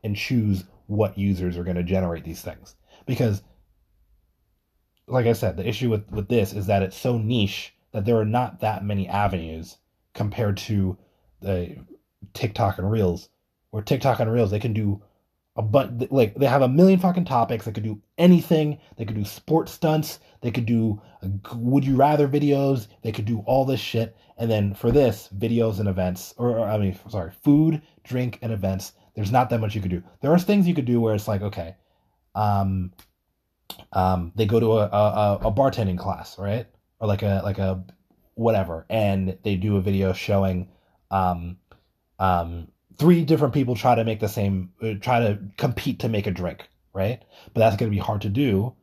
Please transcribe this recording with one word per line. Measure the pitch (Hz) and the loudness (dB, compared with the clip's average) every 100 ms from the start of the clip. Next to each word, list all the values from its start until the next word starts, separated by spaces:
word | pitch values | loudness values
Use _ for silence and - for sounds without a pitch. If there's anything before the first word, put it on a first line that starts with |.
and | 110 101 | -4 -6
choose | - 127 104 95 - _ - | 0 0 2 -2 -4 _ -6
what | 104 104 101 | 0 0 0
users | 101 92 90 87 | -2 0 -2 -4
are | |
gonna | 87 87 | -4 -4
generate | 87 95 90 85 | 0 0 -2 -6
these | 78 82 | -10 -12
things. | - - - _ _ - - | -14 -16 -20 _ _ -18 -6
Because, | 127 120 101 _ _ _ _ _ _ _ _ _ _ _ _ _ _ _ _ - | 0 0 0 _ _ _ _ _ _ _ _ _ _ _ _ _ _ _ _ -2
like | 127 117 | 0 2
I | |
said, | 113 104 80 | 2 0 -2
the | 95 | -4
issue | 110 123 | -2 0
with, | 107 - | -2 -2
with | 107 98 | -8 0
this | 120 98 | 0 0
is | 101 95 | -2 0
that | 101 | 0
it's | 95 - | 0 -4
so | 127 120 | -2 -2
niche | 107 123 101 - - _ _ | 0 0 0 -2 -12 _ _
that | - 98 | -6 0
there | 113 | 2
are | |
not | 107 117 123 - | 2 0 -2 -4
that | 107 101 | -4 -4
many | 101 104 92 | -4 -4 -2
avenues | 98 104 92 80 80 92 - _ _ _ | 0 0 -2 -6 -10 -14 -18 _ _ _
compared | - 107 101 110 98 | -6 -6 -2 -2 -2
to | - 107 95 - _ _ _ _ | -2 0 0 -4 _ _ _ _
the | 95 92 87 - - - _ _ - | -4 -4 -4 -12 -20 -20 _ _ -20
TikTok | - 123 - 107 - | -6 -6 0 -2 0
and | 95 | -2
Reels, | 110 95 87 - _ _ _ _ | 2 0 -2 -10 _ _ _ _
where | 107 | -10
TikTok | 104 139 131 117 | -2 0 2 0
and | 113 | 0
Reels, | 117 107 | 2 2
they | 104 | 0
can | 120 | -2
do | 107 107 101 _ _ _ _ _ - | -2 -2 -4 _ _ _ _ _ -6
a | |
bu-, | 110 110 - 120 123 | 2 2 2 -4 -2
like, | 135 110 | 2 2
they | 107 139 | 2 2
have | 135 | 4
a | 127 | 4
million | 139 185 190 | 6 6 6
fucking | 180 180 170 | 2 0 0
topics. | 131 113 117 - | 0 0 -2 -6
They | |
could | 107 | -6
do | 107 107 _ - | -6 -8 _ 4
anything. | 175 175 170 160 151 147 _ - | 8 8 6 2 2 -4 _ -12
They | |
could | 107 107 | -8 -6
do | |
sports | 101 - - 160 - | -6 -8 0 0 0
stunts. | - 156 156 151 - _ _ | -2 0 0 -2 -10 _ _
They | 123 | -6
could | 113 113 | -4 0
do, | 117 113 104 - _ | 0 0 -4 -10 _
uh, | 95 | -8
g-, | 98 - 120 | -8 -8 -6
would | 120 139 | 0 0
you | 135 131 | 2 4
rather | 135 151 143 | 4 4 2
videos. | 143 143 139 139 135 104 _ | 2 2 2 2 0 -4 _
They | 117 | -8
could | 107 107 | -6 -4
do | 113 107 | -4 0
all | 131 | 0
this | 131 123 | 2 -2
shit. | - 117 113 - _ - | -2 -4 -4 -8 _ -8
And | 117 | -2
then | 107 101 | 0 0
for | 98 120 | 0 2
this, | 143 131 95 - 98 | 4 4 0 -10 -6
videos | 113 117 113 98 | -2 0 0 0
and | 104 | -2
events, | 92 92 90 - - | 0 -2 -4 -10 -4
or, | 120 113 | -2 0
or, | 107 | -2
I | 107 | 0
mean, | 101 90 - | -2 -4 -8
sorry, | 110 82 - | -8 -8 -4
food, | - 147 160 156 _ _ | 4 4 4 0 _ _
drink, | - 123 123 - | -8 -4 -4 -6
and | 120 | -6
events, | 107 95 95 - _ _ | -2 -2 -2 -6 _ _
there's | - 104 | -6 2
not | 123 123 | 2 2
that | 120 | 0
much | 110 | -2
you | 104 | -4
could | 95 | -4
do. | 90 - _ | -6 -8 _
There | 139 | 2
are | 170 | 2
things | 175 208 175 | 4 2 4
you | |
could | 147 123 | 2 0
do | 120 | 2
where | 113 | 2
it's | 107 104 | 0 -2
like, | 101 | -4
okay, | 101 98 82 90 _ _ _ _ _ | -4 -8 -12 -14 _ _ _ _ _
um, | - 107 101 98 95 90 _ - _ _ _ _ _ _ - - | -2 0 2 0 -2 -4 _ -20 _ _ _ _ _ _ -20 -8
um, | 98 92 92 85 | 0 2 2 -2
they | 104 110 | -2 2
go | 117 | 4
to | 113 | 4
a, | 110 104 | 2 2
a, | |
a, | 104 104 104 104 101 110 | 4 2 4 0 2 0
a | |
bartending | 104 135 - 101 90 | 2 2 2 -2 -2
class, | - 85 - - | -4 -8 -10 -10
right? | 98 110 113 _ _ _ | -6 -6 -8 _ _ _
Or | 110 | -2
like | 98 | 0
a, | 104 98 | 0 0
like | 101 98 | 0 -2
a | 95 95 92 - _ _ _ | -2 -2 -8 -20 _ _ _
whatever, | - 113 107 87 82 - | -2 2 2 -2 -8 -4
and | 113 104 98 92 90 | 0 0 0 -2 -4
they | - | -4
do | 98 104 101 | -2 0 0
a | |
video | 95 98 95 | 0 0 0
showing, | 92 - 101 98 92 87 _ _ _ _ | -2 0 0 2 -2 -6 _ _ _ _
um, | 98 92 87 87 90 _ - _ _ _ _ | 0 0 -2 -8 -14 _ -20 _ _ _ _
um, | 95 87 85 85 82 _ _ - | 0 2 -2 -8 -14 _ _ 2
three | 160 170 | 6 6
different | 147 160 147 | 4 2 2
people | 143 123 120 | 0 0 0
try | 127 | 2
to | 120 | 2
make | 113 107 | 2 -2
the | 107 | -4
same, | - 101 95 90 _ | -2 -2 -2 -4 _
uh, | 113 104 | -8 -6
try | 123 120 | 0 2
to | 117 104 98 - | 2 -2 -8 -4
compete | 135 - - 113 | -4 -2 -6 -4
to | 123 | -2
make | 107 101 | -2 -4
a | |
drink, | 90 87 - - _ _ | -4 -6 -10 -20 _ _
right? | 98 98 123 _ - - | -4 -4 -4 _ -20 -8
But | - | 2
that's | 110 101 | 2 4
gonna | 117 | -2
be | 101 | -2
hard | - 107 | -2 -4
to | 101 | -4
do | 104 143 98 117 - | -2 2 0 0 -8